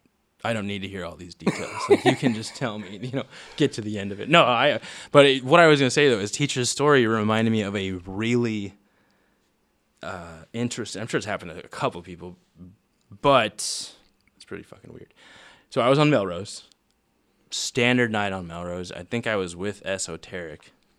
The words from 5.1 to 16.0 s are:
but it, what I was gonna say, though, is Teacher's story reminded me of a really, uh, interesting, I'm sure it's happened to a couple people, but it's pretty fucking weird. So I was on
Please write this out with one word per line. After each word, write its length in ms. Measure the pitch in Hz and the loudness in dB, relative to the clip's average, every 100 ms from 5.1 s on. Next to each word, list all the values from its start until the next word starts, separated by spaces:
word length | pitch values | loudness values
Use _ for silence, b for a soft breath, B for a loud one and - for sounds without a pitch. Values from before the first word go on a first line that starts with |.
but 140 | 147 139 | 8 8
it, 180 | 131 | 6
what 160 | 127 170 | 4 8
I 80 | 165 | 8
was 100 | 147 | 8
gonna 120 | 131 | 4
say, 180 | 151 147 | 4 4
though, 100 | 110 | 4
is 140 | 101 | 0
Teacher's 360 | - 143 135 120 | -2 -2 -2 -2
story 360 | - 147 139 113 | 0 4 4 4
reminded 460 | 113 107 110 113 | 2 2 2 2
me 80 | 110 | 0
of 140 | 101 101 | 0 -4
a 160 | 95 | -4
really, 840 | 92 90 95 113 120 120 107 101 - _ _ _ _ _ _ _ _ _ _ _ _ | -6 -8 -6 -2 0 0 -4 -8 -14 _ _ _ _ _ _ _ _ _ _ _ _
uh, 400 | 82 95 85 80 82 | -12 -12 -12 -18 -12
interesting, 500 | 117 120 123 104 - | -6 -4 -6 -10 -10
I'm 40 | 113 | -6
sure 100 | 147 | -4
it's 80 | 101 | -4
happened 260 | 95 87 | -8 -8
to 60 | 82 | -16
a 40 | - | -16
couple 340 | - 135 87 | -6 -4 -4
people, 340 | 90 85 87 87 _ - 90 _ _ _ _ 98 | -12 -16 -16 -18 _ -20 -20 _ _ _ _ -2
but 320 | 143 135 107 | 4 4 2
it's 880 | - - - - - _ _ _ _ - | -4 -8 -8 -12 -18 _ _ _ _ -16
pretty 180 | - | -16
fucking 280 | - - - | -16 -20 -20
weird. 200 | - - b b b b b b | -20 -20 b b b b b b
So 100 | 131 | 0
I 80 | 120 | 2
was 100 | |
on 120 | 139 | 4